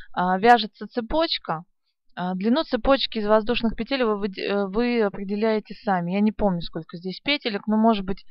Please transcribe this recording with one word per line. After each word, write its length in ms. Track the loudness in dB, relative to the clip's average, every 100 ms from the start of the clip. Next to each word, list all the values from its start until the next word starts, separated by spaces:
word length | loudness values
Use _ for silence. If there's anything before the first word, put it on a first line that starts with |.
| -10
а, 260 | -2 0 4
вяжется 480 | 6 6 4 -10 -10
цепочка. 760 | -6 -2 0 0 -2 -6 -8 -10 _ _ _ _
А, 220 | -8 -6 -2
длину 280 | 0 0
цепочки 560 | 0 0 2 2 2 -4
из 60 | 2
воздушных 520 | 2 2 0 -2 -2
петель 260 | -4 -2
вы 140 | 0 -2
выде-, 240 | -4 -6
э, 240 | -2 -2 -2
вы 360 | 0 0 2
определяете 720 | 0 -2 -6 -2 0 0 -4 -8
сами. 360 | -2 -2 0
Я 80 | 2
не 140 | 2
помню, 280 | 2 0 0
сколько 360 | -4 -8 -12 -10
здесь 240 | -10 -6
петелек, 460 | -2 -2 -2 -4 0
но 100 | 2
может 260 | 4 2
быть, 220 | 0 -6 -10